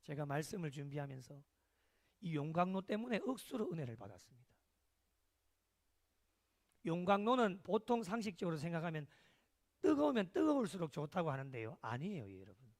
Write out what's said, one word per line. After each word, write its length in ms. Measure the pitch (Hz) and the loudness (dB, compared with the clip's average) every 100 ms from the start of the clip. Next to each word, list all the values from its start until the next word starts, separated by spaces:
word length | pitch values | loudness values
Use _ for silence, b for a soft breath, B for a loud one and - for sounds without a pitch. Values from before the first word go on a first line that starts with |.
제가 220 | - 147 143 | -6 -6 -2
말씀을 460 | 143 156 214 165 | -2 -2 -4 -4
준비하면서 680 | 139 143 143 143 131 127 143 - _ _ _ _ _ _ _ | -6 -6 -6 -6 -10 -14 -18 -20 _ _ _ _ _ _ _
이 140 | 180 156 | -2 0
용광로 460 | 147 160 180 190 | 0 2 2 2
때문에 380 | 185 214 240 214 | -2 -2 0 0
억수로 480 | 202 262 - 254 220 | 0 -4 -4 -4 -2
은혜를 240 | 165 131 110 | -2 -6 -8
받았습니다. 500 | 101 92 - 123 _ _ _ _ _ _ _ _ _ _ _ _ _ _ _ _ _ _ _ _ _ _ _ _ 175 | -12 -16 -20 -20 _ _ _ _ _ _ _ _ _ _ _ _ _ _ _ _ _ _ _ _ _ _ _ _ -2
용광로는 760 | 165 180 202 214 254 226 185 | 0 4 4 6 4 4 2
보통 380 | - 208 214 240 | 0 0 2 0
상식적으로 560 | 190 226 214 175 180 160 | 0 -2 -4 -2 -2 -2
생각하면 480 | 160 170 165 160 143 b b b b _ _ _ | -2 -2 -2 -4 -8 b b b b _ _ _
뜨거우면 500 | - 302 294 254 180 | 4 6 6 4 2
뜨거울수록 600 | - 311 285 208 180 160 | 4 4 4 2 0 -4
좋다고 380 | - 151 190 165 | -2 -2 0 0
하는데요. 460 | 135 135 127 110 151 | -2 -4 -6 -6 -6
아니에요, 580 | 117 123 170 196 101 95 | -4 -2 -2 -4 -8 -12
여러분. 260 | 98 95 123 _ | -16 -20 -20 _